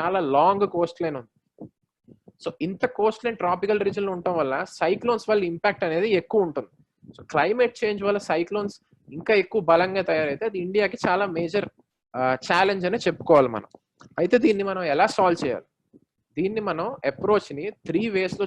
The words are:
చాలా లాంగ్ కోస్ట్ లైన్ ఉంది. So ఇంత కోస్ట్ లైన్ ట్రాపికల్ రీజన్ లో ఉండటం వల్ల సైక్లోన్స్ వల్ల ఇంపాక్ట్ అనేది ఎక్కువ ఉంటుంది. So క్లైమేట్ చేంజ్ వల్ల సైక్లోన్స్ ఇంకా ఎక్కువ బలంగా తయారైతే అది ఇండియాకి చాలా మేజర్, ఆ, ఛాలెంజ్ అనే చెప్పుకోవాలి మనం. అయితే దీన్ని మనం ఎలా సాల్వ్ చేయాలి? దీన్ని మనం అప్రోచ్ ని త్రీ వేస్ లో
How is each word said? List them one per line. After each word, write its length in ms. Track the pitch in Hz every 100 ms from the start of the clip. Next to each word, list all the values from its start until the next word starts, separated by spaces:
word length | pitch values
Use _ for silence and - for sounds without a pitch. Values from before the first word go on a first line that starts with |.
చాలా 200 | 170 190
లాంగ్ 460 | 147 139 170 202 202
కోస్ట్ 360 | 170 170 -
లైన్ 140 | 170 139
ఉంది. 160 | 117 _ _ _ - _ _ _ _ - - _
So 80 | - -
ఇంత 220 | 165 - 247
కోస్ట్ 380 | - 214 -
లైన్ 120 | 233 220
ట్రాపికల్ 440 | 175 180 202 208
రీజన్ 260 | 196 202 196
లో 60 |
ఉండటం 220 | 180 180 170
వల్ల 180 | 135 135 190 -
సైక్లోన్స్ 460 | 170 208 240 233 220
వల్ల 140 | 208
ఇంపాక్ట్ 400 | 175 170 208 196
అనేది 240 | 175 160 220 190
ఎక్కువ 260 | - 220 175
ఉంటుంది. 200 | 143 107 _ _ _ -
So 60 | - -
క్లైమేట్ 520 | 156 165 240 240 -
చేంజ్ 180 | 214 208
వల్ల 160 | 202 202
సైక్లోన్స్ 560 | 202 165 170 208 202 - _ _ -
ఇంకా 220 | 156 -
ఎక్కువ 260 | 208 185 220
బలంగా 420 | 165 165 185 190
తయారైతే 420 | 180 160 151 139
అది 140 | 226 196
ఇండియాకి 400 | 180 202 196 - 208
చాలా 180 | 180 202
మేజర్, 420 | 165 170 202 - - _ _ _ 123
ఆ, 200 | 131 131 -
ఛాలెంజ్ 360 | 175 196 196 180
అనే 100 | 233
చెప్పుకోవాలి 500 | 180 - - 151 127
మనం. 200 | 110 - - _ _ - -
అయితే 200 | 180 240
దీన్ని 260 | 233 202 196
మనం 120 | 185 165
ఎలా 120 | 143 214
సాల్వ్ 400 | - 185 170 147
చేయాలి? 200 | 101 - _ _ - _ _ _ 147
దీన్ని 220 | 190 220
మనం 260 | 202 160 202 269 139
అప్రోచ్ 400 | - 190 208 -
ని 180 | 143 196 - -
త్రీ 220 | 165 226
వేస్ 320 | 190 185
లో 60 | -